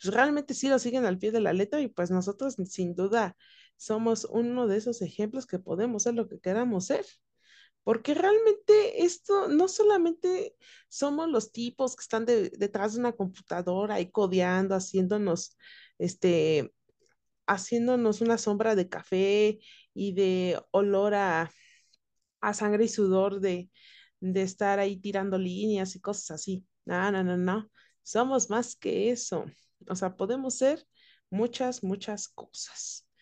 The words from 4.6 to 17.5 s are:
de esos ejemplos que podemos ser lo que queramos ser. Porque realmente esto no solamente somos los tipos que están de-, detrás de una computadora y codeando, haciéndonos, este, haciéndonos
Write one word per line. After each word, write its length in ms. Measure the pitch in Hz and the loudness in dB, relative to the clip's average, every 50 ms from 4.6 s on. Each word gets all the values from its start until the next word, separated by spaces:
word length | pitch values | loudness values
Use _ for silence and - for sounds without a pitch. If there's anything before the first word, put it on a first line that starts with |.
| 240 208 | 0 0
de 80 | 196 | 0
esos 260 | 214 220 240 233 - | 0 -2 -4 -4 -4
ejemplos 420 | 190 156 - - 214 214 254 269 247 | -6 -6 -4 -4 -6 -4 -4 -8 -8
que 140 | - - 185 | -6 -8 -8
podemos 460 | - - 165 180 226 247 233 202 - | -6 -4 -4 -2 -2 -2 -2 -2 -2
ser 100 | 240 233 | -2 -2
lo 140 | 233 214 - | -2 -4 -6
que 100 | - - | -6 -8
queramos 480 | - 180 190 226 247 247 208 180 185 | -4 -2 0 0 0 0 0 -2 0
ser. 180 | - 277 - 403 - - _ _ _ _ _ _ _ - - - _ _ _ | -2 -2 -2 -4 -8 -14 _ _ _ _ _ _ _ -20 -20 -20 _ _ _
Porque 320 | - 214 220 226 - 285 294 | 0 0 0 0 0 -2 0
realmente 880 | 339 359 392 427 440 453 440 415 427 - - 415 427 415 - - - 349 | 2 4 4 6 6 6 6 4 4 6 6 6 6 6 4 2 2 2
esto 440 | 349 - - _ - 392 392 - - | 2 0 0 _ 2 2 2 2 4
no 180 | 285 302 359 | 4 4 4
solamente 880 | 381 - - 427 415 415 370 330 339 339 - - 359 370 370 - - - _ _ - - - - - | 4 4 4 6 6 6 6 4 0 0 0 -2 -2 0 -2 -4 -8 -10 _ _ -20 -20 -20 -20 -12
somos 400 | - - 277 294 285 302 330 330 | -6 -2 -2 -2 0 -2 -2 0
los 220 | 285 220 - - | 0 0 -2 -2
tipos 460 | - 233 233 240 - - 262 240 - | -6 -6 -6 -6 -4 -4 -4 -4 -4
que 60 | - | -8
están 220 | - - 226 220 226 | -10 -4 -4 -2 2
de-, 260 | 233 240 220 190 - | 2 2 2 2 0
detrás 440 | - - 202 202 - 196 202 214 214 | -4 -4 -4 -2 -2 -2 -2 -2 -2
de 60 | 240 | -2
una 120 | 247 240 | -2 -2
computadora 880 | 233 - 196 185 - - - - 175 175 175 180 180 190 208 214 208 190 | -2 -2 -6 -6 -8 -10 -10 -8 -6 -6 -4 -2 -2 -2 -2 -2 -2 -4
y 120 | 175 185 | -4 -4
codeando, 640 | - 214 202 185 185 185 180 180 180 190 196 190 190 | 0 0 0 2 2 2 2 2 2 2 2 2 0
haciéndonos, 840 | 185 185 - - 190 185 180 208 208 208 180 170 175 - - _ _ - - - - - - _ - | -2 -2 -2 0 0 0 2 0 0 0 0 -2 -2 -4 -10 _ _ -20 -20 -20 -20 -20 -16 _ -6
este, 720 | 175 175 - - - 180 170 165 156 160 156 147 120 - _ _ _ _ _ _ _ _ _ _ _ _ _ _ - | -6 -6 -2 0 2 4 4 4 4 4 2 2 0 -2 _ _ _ _ _ _ _ _ _ _ _ _ _ _ -2
haciéndonos 720 | - | 0